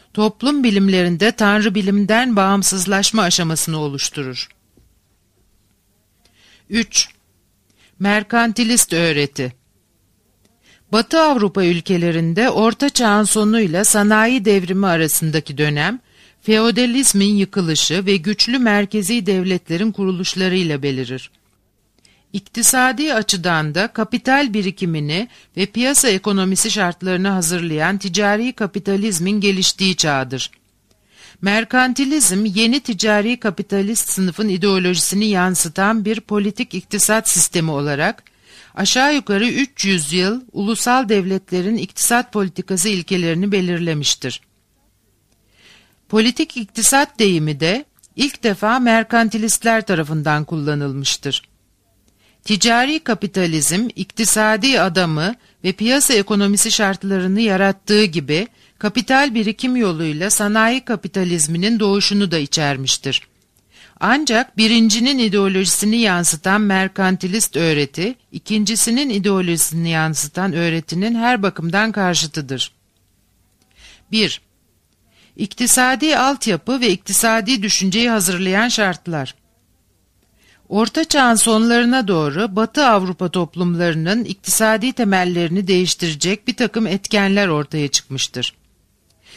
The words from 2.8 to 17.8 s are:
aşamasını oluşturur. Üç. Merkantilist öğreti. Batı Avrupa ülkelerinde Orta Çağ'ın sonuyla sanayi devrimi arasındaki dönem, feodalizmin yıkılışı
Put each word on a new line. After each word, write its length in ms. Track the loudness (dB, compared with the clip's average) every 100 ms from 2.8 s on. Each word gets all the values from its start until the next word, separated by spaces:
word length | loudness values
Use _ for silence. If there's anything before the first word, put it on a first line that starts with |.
| -2 0 0 0
aşamasını 560 | 0 0 0 -2 -4 -4
oluşturur. 720 | -4 -4 -6 -6 -8 -10 -12 _ _ _ _ _ _ _ _ _ _ _ _ _ _ _ _ _ _ _ _ _ -4
Üç. 380 | -4 0 -2 -2 _ _ _ _ _ _ _ _ -4
Merkantilist 920 | 0 0 0 0 0 0 0 0 0
öğreti. 600 | 0 2 0 -2 -4 -8 -10 _ _ _ _ _ _ _ _ _ _ _ _ _
Batı 280 | -2 2 2
Avrupa 460 | 4 2 0 2 0
ülkelerinde 840 | 0 -2 0 0 0 0 0 0
Orta 400 | 2 0 2 -2
Çağ'ın 340 | 2 2 2
sonuyla 600 | 2 2 2 2 2 0 2
sanayi 600 | 2 4 4 4 2 2
devrimi 420 | 2 2 0 2
arasındaki 680 | 2 0 0 -2 -2 -4 -2
dönem, 420 | -2 0 -2 -4 -12 _ _ _
feodalizmin 920 | 0 2 4 2 0 2 2 2 2 2
yıkılışı 720 | 0 -2 -2 0